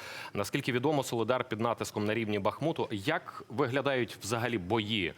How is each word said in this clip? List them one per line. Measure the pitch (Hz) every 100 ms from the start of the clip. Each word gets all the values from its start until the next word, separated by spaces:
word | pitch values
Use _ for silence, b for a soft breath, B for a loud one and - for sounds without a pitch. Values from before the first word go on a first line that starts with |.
| B B B
Наскільки | - 101 147 139
відомо, | 123 135 151
Солидар | 127 120 110 127 120
під | 107
натиском | 117 110 104 - 104
на |
рівні | 110 107 104
Бахмуту. | 98 - 151 165 -
Як | 110 107 165 - - -
виглядають | 170 139 135 135 131 117 -
взагалі | 98 117 120 117
бої | 87 113 104 110 82